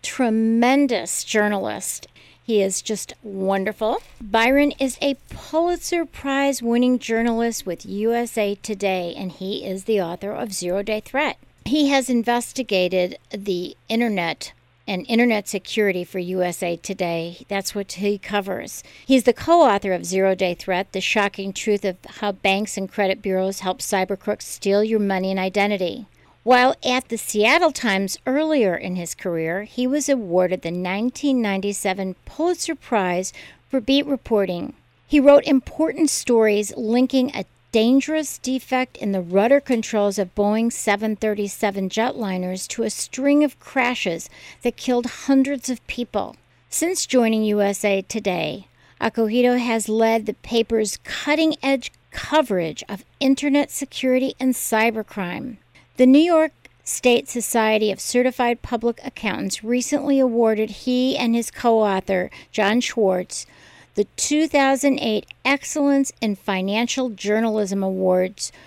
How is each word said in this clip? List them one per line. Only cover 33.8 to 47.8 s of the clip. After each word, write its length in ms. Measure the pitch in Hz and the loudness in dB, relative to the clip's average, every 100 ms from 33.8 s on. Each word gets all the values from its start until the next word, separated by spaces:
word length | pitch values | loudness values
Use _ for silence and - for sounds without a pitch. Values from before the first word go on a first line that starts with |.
beat 240 | 214 277 | 2 0
reporting. 720 | 285 269 - 214 185 175 - - _ _ - | 0 -4 0 0 0 -4 -8 -14 _ _ 0
He 120 | 294 | 6
wrote 280 | 277 285 - | 8 8 6
important 640 | 262 - - 320 294 302 | 2 0 -2 -2 2 0
stories 680 | - - 233 220 208 208 - | 0 2 4 4 2 -2 -4
linking 540 | 220 240 254 269 262 | 0 2 2 2 0
a 120 | - - _ _ | -4 -10 _ _
dangerous 640 | 220 233 269 302 311 285 - | 2 6 4 4 -2 -4 -8
defect 580 | 254 262 - 254 254 - | -4 -4 -2 -2 -2 -4
in 120 | 208 | -4
the 100 | 190 | -4
rudder 380 | 170 190 233 277 | 0 2 6 4
controls 580 | - 233 - 214 202 202 | 4 -2 0 0 0 0
of 160 | 180 - | -4 0
Boeing 360 | 208 220 233 | 0 2 0
seven 440 | - - 302 233 208 | -2 -2 0 -2 -2
thirty-seven 720 | 220 208 202 - 202 196 190 | -2 -2 -4 -2 -4 -2 -4
jetliners 800 | 220 240 - 202 185 180 185 - | -2 -2 -2 -4 -4 -4 -6 -8
to 160 | - | -6
a 60 | 220 | -6
string 520 | - - - 285 285 | -6 -10 -2 4 4
of 160 | 294 - | 4 -2
crashes 720 | - 269 247 247 185 170 - - - - | -6 -2 0 0 -4 -4 -8 -20 -20 -6
that 140 | 240 - | -6 -4
killed 300 | - 247 247 | 0 0 -2
hundreds 640 | - - 269 269 269 - | -6 2 4 4 -2 -6
of 160 | 240 - | -8 -8
people. 480 | - 240 208 - - _ _ - | -8 -4 -4 -6 -10 _ _ -8
Since 340 | - 330 370 | -4 -2 -2
joining 380 | - 254 226 220 | 2 2 4 2
U 180 | 214 208 | 2 2
S 240 | 202 196 | 2 2